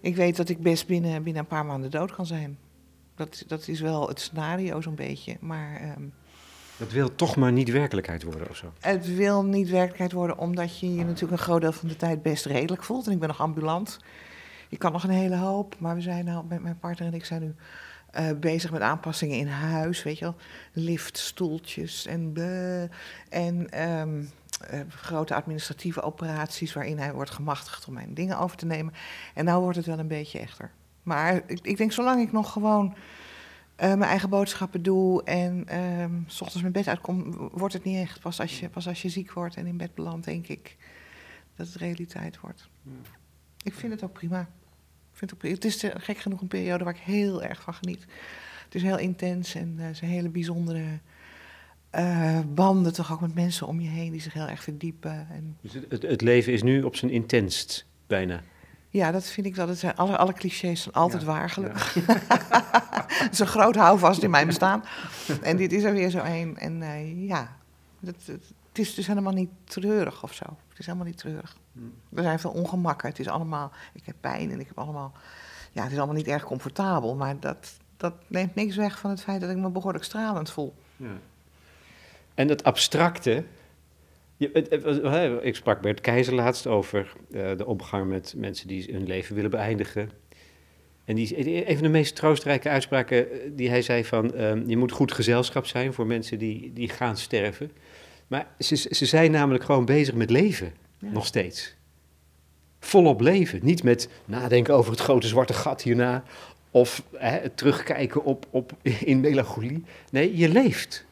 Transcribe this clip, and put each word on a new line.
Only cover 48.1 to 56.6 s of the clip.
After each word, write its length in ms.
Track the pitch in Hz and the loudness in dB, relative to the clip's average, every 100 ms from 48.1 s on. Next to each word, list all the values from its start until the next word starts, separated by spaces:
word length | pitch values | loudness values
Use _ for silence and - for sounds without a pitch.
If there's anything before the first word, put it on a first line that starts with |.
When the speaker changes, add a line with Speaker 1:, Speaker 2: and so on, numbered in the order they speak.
| - - - - - | -20 -18 -18 -18 -20
Speaker 1:
Het 100 | - | -10
is 80 | - | -2
heel 160 | 185 190 | 0 0
intens 560 | 180 180 180 180 175 | -2 -2 -4 -4 -6
en, 200 | 170 170 165 | -6 -8 -6
eh, 60 | 165 | -8
zijn 180 | 160 170 | -6 -4
hele 180 | 175 175 | -2 -2
bijzondere, 720 | 165 170 170 170 165 160 156 - - - - - - - _ _ | -4 -4 -4 -4 -4 -6 -8 -12 -20 -20 -20 -20 -20 -20 _ _
eh, 480 | - 175 170 160 160 156 | -2 0 2 2 2 0
banden 380 | 147 190 190 175 | 4 6 6 4
toch 200 | 170 156 | 2 -4
ook 80 | 160 | -2
met 140 | 170 | -2
mensen 320 | 165 175 170 - | 0 0 0 -4
om 140 | 165 | -4
je 80 | 165 | -4
heen 240 | 160 165 | -4 -6
die 80 | 160 | -6
zich 120 | 160 | -8
heel 160 | 156 151 | -8 -6
erg 140 | 151 | -8
verdiepen 640 | - 147 165 160 156 156 151 | -10 -8 -8 -8 -10 -10 -10
en 260 | 156 156 151 | -10 -10 -12
Speaker 2:
Dus 120 | - | -12
het, 120 | 131 131 | -12 -8
het, 140 | 117 | -6
het 180 | - 123 | 0 2
leven 320 | 113 123 117 | 8 8 6
is 100 | 120 | 4